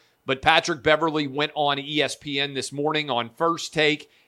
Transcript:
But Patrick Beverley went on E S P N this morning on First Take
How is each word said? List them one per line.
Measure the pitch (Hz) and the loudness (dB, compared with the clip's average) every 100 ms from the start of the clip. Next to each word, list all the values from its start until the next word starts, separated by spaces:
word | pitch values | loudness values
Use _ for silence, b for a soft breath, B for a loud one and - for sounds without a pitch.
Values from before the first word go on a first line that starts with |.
| b b | b b
But | - 135 | -4 0
Patrick | 156 165 175 151 | 4 4 2 0
Beverley | 151 151 160 156 143 | 2 4 2 0 -2
went | 139 151 | -2 -4
on | 151 143 139 | -2 0 -2
E | 143 147 | -2 -2
S | 135 - | -2 -4
P | 147 139 | -6 -4
N | 143 | -4
this | 135 - | -4 -6
morning | 143 151 156 147 | -4 -2 -2 -2
on | 120 117 | -2 -2
First | - 165 165 - | -2 -2 -2 -4
Take | 160 151 151 - _ | 0 2 2 -6 _